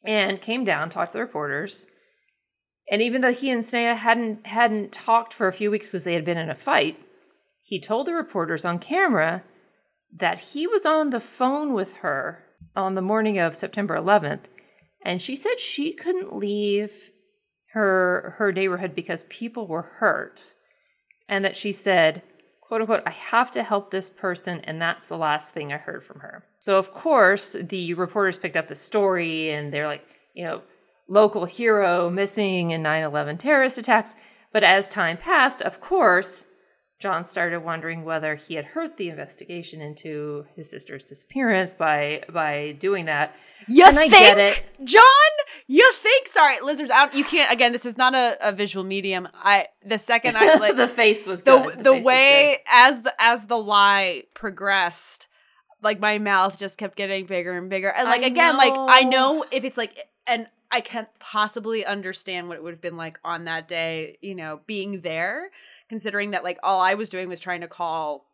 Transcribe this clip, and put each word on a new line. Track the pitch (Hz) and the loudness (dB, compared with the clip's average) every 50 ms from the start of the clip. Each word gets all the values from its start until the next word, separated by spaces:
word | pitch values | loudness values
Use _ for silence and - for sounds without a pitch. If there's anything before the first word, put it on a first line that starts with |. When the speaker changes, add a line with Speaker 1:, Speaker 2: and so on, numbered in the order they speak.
| _ | _
Speaker 1:
and | - 220 214 196 196 196 190 | -2 0 0 0 -2 -4 -6
came | - - 226 254 254 | -6 -8 -6 -4 -2
down, | 196 160 147 156 165 | -2 -2 -2 -2 -6
talked | - - - 175 | -4 -6 -6 -6
to | - | -6
the | - 240 | -8 -10
reporters. | 247 - 147 147 143 139 147 160 202 - - - _ _ _ _ _ _ _ _ _ _ _ _ _ _ _ _ _ _ _ _ - | -8 -8 -8 -6 -6 -6 -8 -8 -10 -12 -16 -16 _ _ _ _ _ _ _ _ _ _ _ _ _ _ _ _ _ _ _ _ -6
And | 202 208 | -2 -2
even | 226 240 233 262 | -2 -2 -2 0
though | 254 254 247 | 0 0 0
he | 247 269 269 | 0 -4 -4
and | 254 233 | -4 -4
Snea | 226 - - 233 233 233 240 | -4 -4 -4 -2 -2 -2 -2
hadn't, | 220 214 233 226 233 233 220 214 - _ | -2 0 0 0 0 0 -6 -8 -10 _
hadn't | - 208 226 240 233 214 214 202 202 | -8 0 2 2 2 2 -2 -6 -8
talked | - - - - 226 233 233 - - | -12 -12 -2 2 2 2 0 -2 -6
for | - 226 | -4 -2
a | 185 185 | -2 -2
few | - 214 208 | -2 -4 -2
weeks | 208 208 208 - | -2 -4 -6 -8
'cause | - 185 - | -10 -8 -6
they | 180 170 | -4 -4
had | 170 151 | -4 -2
been | 170 170 | -4 -4
in | 170 160 160 | -4 -4 -8
a | - | -10
fight, | - - 277 - 226 143 156 160 - - _ _ _ _ _ _ _ _ _ _ _ _ | -8 -4 0 0 2 2 0 -4 -10 -20 _ _ _ _ _ _ _ _ _ _ _ _
he | _ 202 180 | _ -10 -10
told | - - 214 233 277 | -6 -4 -4 -4 -4
the | 349 339 | -4 -6
reporters | 339 269 - - 196 165 160 165 151 - | -6 -8 -6 -6 -6 -6 -4 -6 -6 -4
on | 180 170 175 | -6 -6 -6
camera | - - 285 359 392 349 240 175 156 160 170 180 - _ _ _ _ _ _ _ _ _ _ _ _ _ _ | -8 -4 -2 0 0 2 2 0 0 -2 -2 -6 -12 _ _ _ _ _ _ _ _ _ _ _ _ _ _
that | 160 - 165 170 170 | -4 -4 -4 -4 -4
he | - - - 285 311 | -12 -14 -10 -8 -6
was | 349 466 392 - | -2 -2 -2 0
on | 320 311 311 311 285 | 0 0 0 0 -2
the | 247 233 | -4 -6
phone | - - - - 254 254 269 294 302 294 254 | -8 -12 -6 -4 -2 -2 -2 -4 -4 -4 -4
with | 208 190 - - | -4 -4 -6 -10
her | - - 170 143 135 127 156 156 - _ _ _ _ 165 165 _ | -10 -8 -6 -6 -4 -6 -8 -10 -14 _ _ _ _ -20 _ _
on | 196 190 190 190 | -6 -4 -4 -4
the | 190 | -4
morning | 185 190 214 220 220 214 208 190 | -4 -2 -2 0 0 0 0 0
of | 170 165 160 | -2 -2 -4
September | - - - - 214 202 - 165 | -6 -12 -10 -6 -6 -6 -4 -4
eleventh, | 156 160 185 208 208 156 143 151 - _ - _ - _ _ _ _ _ _ _ _ - | -4 0 2 2 2 2 -2 -8 -8 _ -20 _ -20 _ _ _ _ _ _ _ _ -8
and | - 175 180 | -8 -6 -6
she | 180 - 262 | -6 -8 -10
said | 277 - 427 508 494 | -6 -4 -4 -4 -4
she | - - - - 285 320 - | -6 -10 -8 -6 -6 -6 -8
couldn't | - - 330 370 370 381 403 - | -8 -6 -4 -4 -4 -6 -8 -8
leave | - 202 202 208 208 208 208 202 202 208 202 - - - _ _ _ _ _ _ _ _ _ _ _ _ _ _ | -8 -6 -4 -4 -2 -2 0 0 -2 -2 -4 -12 -20 -20 _ _ _ _ _ _ _ _ _ _ _ _ _ _
her, | 220 214 196 190 185 185 180 180 - - - - | -2 0 2 2 2 2 0 0 -2 -4 -8 -8
her | - 220 202 | -4 -2 -2
neighborhood | 180 185 190 190 180 180 196 180 147 | 0 0 -2 -2 -2 -4 -6 -8 -8
because | 170 170 - 175 165 - | -8 -8 -8 -10 -10 -10
people | _ - - 233 233 226 240 220 | _ -16 -14 -14 -12 -10 -12 -10
were | 180 160 165 | -8 -8 -10
hurt, | 165 - - - 233 202 - - - - _ - - - _ _ _ _ _ _ _ _ _ _ _ _ _ _ _ _ | -10 -10 -8 -2 0 0 0 0 -6 -12 _ -20 -20 -20 _ _ _ _ _ _ _ _ _ _ _ _ _ _ _ _
and | 202 196 196 | -6 -4 -4
that | 190 - | -4 -6
she | - - 208 | -6 -8 -8
said, | 190 - - 202 185 180 165 160 156 180 - _ _ _ _ _ _ _ | -6 -4 -2 0 2 4 4 2 0 -2 -14 _ _ _ _ _ _ _
quote | _ _ 233 226 | _ _ -4 -4
unquote, | 220 214 226 185 - | -2 0 -2 -2 -2
"I | 165 | -6
have | - - - - - 226 254 247 | -10 -10 -10 -2 0 0 0 0
to | - 254 226 | -4 -8 -4
help | - 214 202 202 - | -2 -2 -4 -4 -4
this | - 190 190 - | -8 -8 -8 -8
person, | _ _ - 190 175 175 - 190 180 156 | _ _ -6 -6 -6 -6 -8 -10 -10 -10
and | - - 156 156 | -10 -12 -8 -6
that's | 165 165 170 - - | -4 -4 -4 -6 -10
the | - 165 | -12 -8
last | 165 160 156 151 151 151 - - | -4 -2 -2 -2 -2 -4 -10 -12
thing | 165 156 143 143 | -12 -10 -8 -10
I | |
heard | 147 - - - - - | -10 -10 -12 -14 -14 -16
from | _ - 147 | _ -20 -20
her." | - - - - _ _ _ _ | -20 -20 -20 -20 _ _ _ _
So, | - - 196 | -4 0 0
of | 190 190 190 - | 0 0 -2 -10
course, | - - 320 311 254 208 180 196 196 - - - | -8 -2 2 4 6 6 6 4 2 -4 -8 -10
the | - - 165 202 185 175 170 170 | -10 -10 -8 -8 -8 -6 -8 -6
reporters | 165 185 175 - 214 202 190 175 | -6 -6 -6 -2 -2 -2 -2 -2
picked | 185 - 175 147 | -4 -10 -6 -4
up | 165 156 | -4 -6
the | - 143 | -6 -12
story, | - - - - 214 202 196 185 180 170 165 160 160 160 156 | -14 -14 -4 -2 0 0 0 0 -2 -4 -4 -6 -6 -6 -6
and | 151 147 147 147 147 | -6 -6 -8 -8 -6
they're | 147 151 | -6 -6
like, | 151 147 143 _ _ _ _ _ _ _ | -6 -8 -10 _ _ _ _ _ _ _
you | - 175 | -12 -10
know, | 165 - - - _ _ _ _ _ _ _ _ | -8 -8 -10 -12 _ _ _ _ _ _ _ _
"Local | - 185 202 214 208 208 208 175 | 0 4 4 4 4 2 -2 -6
hero | 175 - - 240 226 214 208 196 180 175 175 175 175 | -6 -8 -2 0 2 2 2 2 2 0 0 0 -2
missing | 175 190 196 196 - 220 208 196 185 180 170 170 | -2 -4 -4 -4 -2 -4 -2 -2 -2 -2 -2 -2
in | 165 160 160 | -4 -4 -2
nine | 151 156 160 160 | -2 -2 -2 -4
eleven | 151 143 151 147 147 151 | -4 -4 -4 -6 -6 -8
terrorist | 175 - 269 302 277 262 262 262 | -8 -2 0 2 2 2 0 -2
attacks." | - - - 233 226 214 - - _ _ _ _ _ _ _ _ | -6 0 2 2 2 2 -2 -14 _ _ _ _ _ _ _ _
But | 220 208 | 2 4
as | 170 185 196 196 | 6 4 4 2
time | - - 214 185 165 170 | -2 -4 -4 -4 -4 -4
passed, | 175 - 339 370 311 262 185 180 - - | -6 -4 0 2 2 2 2 0 -4 -8
of | - - - | -8 -8 -10
course, | - - 359 381 294 208 180 180 190 - - - - _ _ _ _ _ _ _ _ _ _ _ | -8 -2 0 2 4 4 4 2 0 -2 -10 -12 -14 _ _ _ _ _ _ _ _ _ _ _
John | - 202 185 165 175 | -6 -6 -6 -6 -6
started | 175 - 190 175 175 170 170 | -8 -6 -6 -4 -4 -4 -6
wondering | 160 170 165 160 160 165 165 165 160 | -6 -8 -8 -8 -8 -10 -10 -10 -8
whether | 160 160 156 156 156 151 | -6 -6 -4 -4 -6 -8
he | 147 - _ 165 | -8 -10 _ -10
had | 156 147 | -10 -10
hurt | - - 320 330 - - | -10 -10 -10 -10 -10 -10
the | - 202 170 | -10 -10 -10
investigation | 160 147 143 143 - - - - 175 175 165 - - 160 | -10 -12 -16 -16 -16 -20 -18 -14 -14 -14 -14 -14 -16 -14
into | 151 151 151 151 - 160 151 147 147 151 147 147 147 143 _ | -14 -14 -14 -14 -14 -12 -10 -10 -8 -10 -10 -12 -14 _ _
his | - 156 - | -16 -16 -14
sister's | - - - - - 135 - | -14 -16 -16 -16 -18 -18 -18
disappearance | - 143 - - _ - 262 269 233 214 185 185 175 185 | -18 -18 -18 -18 _ -6 -2 0 0 0 0 -2 -4 -4
by, | _ 165 160 151 151 147 143 147 135 - - | _ -2 0 0 0 0 -4 -4 -8 -10 -8
by | 165 170 160 151 147 147 147 151 147 | -6 -4 -4 -2 -4 -6 -6 -8 -10
doing | 139 185 190 202 190 170 | -6 -4 -2 -2 -2 -4
that. | 160 151 143 151 151 - - _ _ _ - - | -4 -2 -2 -2 -4 -6 -20 _ _ _ -20 -8
Speaker 2:
You | - 233 285 349 | 4 8 10 10
Speaker 1:
And | 392 - | 10 10
I | 294 320 | 8 6
Speaker 2:
think, | 302 240 392 | 10 10 12
Speaker 1:
get | 370 381 403 | 12 12 10
it. | 415 403 - - - - - - - 269 | 8 4 2 2 -2 -6 -10 -14 -16 -8
Speaker 2:
John? | 247 254 427 480 523 539 554 605 622 605 587 571 - - - _ | 4 8 10 10 10 10 8 6 6 4 0 -6 -6 -8 -20 _
You | - 262 320 480 523 - | 0 4 6 6 6 6
think? | - - 427 494 523 523 | 4 0 2 2 2 2
Sorry, | - - 381 311 285 247 - | 0 2 4 4 4 4 0
listeners, | - 277 302 254 302 240 | -4 -6 -6 -6 -2 2
I | 233 254 285 | 4 4 4
don't, | 277 277 | 4 2
you | 277 285 | -4 -4
can't, | - - 311 285 - | 0 0 0 2 2
again, | 240 233 254 240 | 2 2 2 2
this | 240 240 - | 2 -2 -8
is | 247 220 | -10 -4
not | 247 254 254 262 | 0 0 2 2
a, | 262 247 233 - - | 2 0 0 0 -2
a | - 208 | -4 -4
visual | 202 185 208 202 - 196 185 | -2 -2 -6 -6 -6 -8 -8
medium. | 190 190 196 185 196 190 185 185 170 _ | -6 -6 -6 -4 -4 -6 -6 -6 -10 _
I, | - - 196 202 196 165 - _ _ _ | -4 2 2 4 4 2 -2 _ _ _
the | 196 220 | -6 -6
second | 208 - - 233 233 233 247 226 | -6 -2 -2 -2 0 0 0 2
I, | 220 220 - 320 | 4 6 6 6
Speaker 1:
<laughs> | 277 | 6
Speaker 2:
like, | 214 208 - | 6 2 2
Speaker 1:
The | 254 247 | 2 0
face | 240 - - 233 214 214 214 - | 0 2 2 2 2 2 2 -4
was | 190 190 175 | -8 -8 0
Speaker 2:
the, | - 269 262 | 6 6 6
Speaker 1:
good. | 262 262 - - - | 6 6 2 -8 2
The | 220 | 4
Speaker 2:
the | 269 262 | 4 4
Speaker 1:
face | |
was | 254 226 | 6 4
Speaker 2:
way | 254 254 262 269 277 277 277 294 294 285 | 4 4 6 6 6 6 6 6 4 2
Speaker 1:
good. | - _ - | -2 _ 6
Speaker 2:
as | - 247 247 269 294 240 | 8 8 8 8 6 2
the, | 226 254 - | -6 -8 -2
as | - 220 233 240 240 208 | 2 2 2 2 2 -4
the | 208 240 | -6 -6
lie | 233 214 202 208 202 202 202 202 196 196 185 175 - - _ _ | -4 -2 2 4 4 6 6 4 4 2 0 -2 -6 -12 _ _
progressed, | - - 214 190 - 190 196 196 196 180 175 165 - - - - - - _ _ _ _ _ _ _ _ _ _ _ | -12 -12 -12 -10 -6 -4 -2 0 0 0 -2 -4 -10 -20 -20 -20 -20 -20 _ _ _ _ _ _ _ _ _ _ _
like, | 214 214 214 190 | -2 -2 -2 0
my | 202 214 214 208 | -2 -2 -2 -2
mouth | 214 202 202 190 185 196 196 - | -2 0 2 2 2 0 -2 -6
just | 196 190 - | -12 -12 -10
kept | - 214 190 196 | -10 -12 -12 _
getting | - 202 190 196 190 190 | -8 -6 -6 -4 -6 -6
bigger | 175 196 180 175 175 180 | -6 -6 -6 -6 -6 -8
and | 175 180 | -8 -8
bigger. | 185 196 190 185 196 | -6 -6 -4 -4 -2
And, | - - 254 226 | -2 -2 2 2
like, | 240 247 | 2 2
Speaker 1:
I | 247 | 2
Speaker 2:
again, | 262 247 339 339 330 302 | -2 2 4 4 4 6
like, | - 262 254 269 | 6 4 4 4
I | 269 269 262 254 262 269 | 0 4 6 6 6 6
Speaker 1:
know. | 254 254 262 262 269 302 311 | 6 2 2 2 2 0 -2
Speaker 2:
know | 285 - | -4 -4
if | 269 269 220 | -6 -6 -6
it's, | 262 - | -6 -6
like, | - 226 214 _ - - _ _ _ _ | -6 -8 -8 _ -20 -20 _ _ _ _
and | - 247 233 226 _ _ _ _ _ | -4 -4 -4 -4 _ _ _ _ _
I | 233 247 | -4 -4
can't | - - - 233 220 _ _ _ | -4 -4 -10 -10 -10 _ _ _
possibly | - - - 214 214 208 - 240 202 220 226 220 196 | -20 -6 -2 0 0 0 -2 -8 -6 -4 -4 -4 -4
understand | - 202 202 190 185 185 - - - 185 180 175 | -4 -6 -6 -6 -10 -12 -12 -12 -10 -10 -10 -10
what | 175 170 | -10 -12
it | 156 151 | -12 -12
would | 175 170 | -14 -16
have | 165 | -12
been | 165 175 170 | -12 -12 -10
like | 165 165 160 160 - _ | -10 -14 -14 -14 -14 _
on | 165 170 165 170 | -10 -10 -8 -8
that | 170 165 165 165 | -8 -10 -10 -10
day, | 165 175 165 165 165 160 160 156 143 - _ | _ -8 -6 -6 -6 -6 -8 -10 -12 -14 _
you | - 196 190 | -16 -14 -14
know, | 180 160 156 156 151 _ | -12 -12 -12 -14 -14 _
being | - 220 202 190 202 202 185 | -10 -8 -8 -8 -8 -10 -10
there, | 165 175 160 160 170 185 226 294 349 392 _ - - _ - _ _ _ | -8 -8 -6 -6 -6 -6 -6 -10 -12 -14 _ -20 -20 _ -20 _ _ _
considering | 226 220 180 214 196 202 202 208 | -14 -10 -10 -6 -6 -6 -6 -4
that, | 202 - - | -6 -6 -6
like, | 180 180 - - | -6 -10 -6 -2
all | 175 196 185 | -2 0 2
I | 185 185 196 | 2 0 0
was | 208 220 - | -2 -6 -10
doing | - 185 185 | -8 -10 -10
was | 180 180 165 | -10 -12 -12
trying | - 185 180 170 | -10 -10 -10 -10
to | 170 | -10
call | 165 - - 175 165 160 160 156 151 147 139 _ _ | -16 -10 -8 -8 -6 -6 -6 -6 -6 -8 -10 _ _